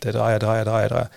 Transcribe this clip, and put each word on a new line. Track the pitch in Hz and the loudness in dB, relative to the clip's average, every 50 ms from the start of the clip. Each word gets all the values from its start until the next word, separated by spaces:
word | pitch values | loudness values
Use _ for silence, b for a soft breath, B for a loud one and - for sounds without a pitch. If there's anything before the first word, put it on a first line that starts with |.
der | - 110 | -6 -4
Dreier, | 110 117 113 117 110 107 | -2 0 0 2 2 2
Dreier, | 110 107 110 113 110 | 2 0 0 0 0
Dreier, | 107 110 110 101 107 | 0 0 0 0 0
Dreier.“ | - 82 - - B | 0 -2 -2 -4 B